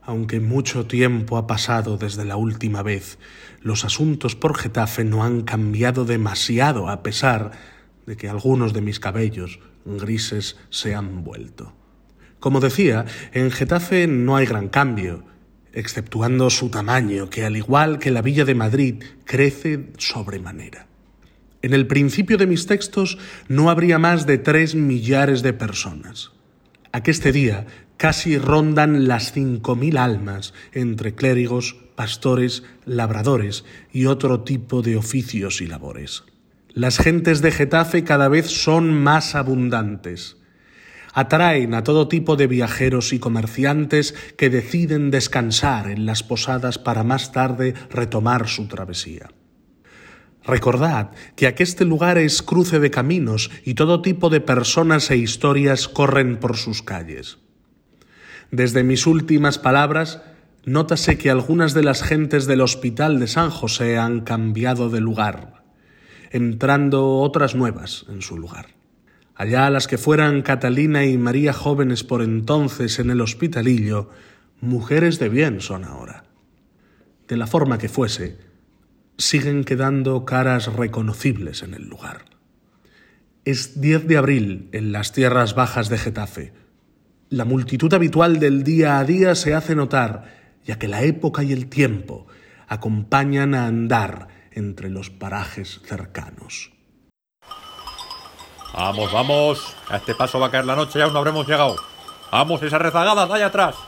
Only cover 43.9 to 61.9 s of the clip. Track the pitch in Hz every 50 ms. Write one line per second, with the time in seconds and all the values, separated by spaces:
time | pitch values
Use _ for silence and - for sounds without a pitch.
43.9 | - 151 147 151 - - - - - - 143 131 123 123 113 - - 170 170 156
44.9 | 156 147 147 139 139 135 120 - - 135 117 113 110 - - 143 131 110 101 101
45.9 | 101 104 107 110 110 107 - - 123 113 - - 127 127 123 123 120 - - 120
46.9 | 117 110 113 120 131 135 - - - 131 127 131 127 120 127 127 123 - - -
47.9 | - 123 120 110 - 110 107 117 120 127 120 113 - - 110 107 - 95 95 90
48.9 | 87 - - 80 80 - - - - _ _ _ _ _ _ _ _ _ _ _
49.9 | - - - - - - _ _ _ _ _ - 127 120 - 127 120 123 151 165
50.9 | 127 113 104 107 - - - - _ - 143 127 123 - 175 175 180 - 185 170
51.9 | 160 147 170 175 180 170 160 151 151 - - - 165 175 180 175 165 156 147 143
52.9 | - 131 123 139 175 185 143 113 110 107 - - - - - 131 120 - 156 160
53.9 | 175 170 175 190 185 180 175 165 156 147 151 - 127 123 123 - - 165 165 165
54.9 | 156 151 - - 135 123 117 110 - - - 143 143 143 143 139 135 127 - -
55.9 | - - 143 139 135 135 131 123 120 110 - 123 120 110 - 117 107 - - -
56.9 | 107 87 82 80 78 65 62 - - _ _ _ _ _ _ _ _ _ _ _
57.9 | _ _ _ _ _ _ - - - - - _ - 120 127 123 117 131 127 127
58.9 | 131 127 - 160 160 160 151 160 160 147 147 147 143 - - - 135 139 147 147
59.9 | 151 156 160 160 - - - - - _ _ _ _ _ _ - 131 151 160 160
60.9 | 170 151 - - 151 - - 143 131 127 123 131 160 170 165 156 139 160 151 143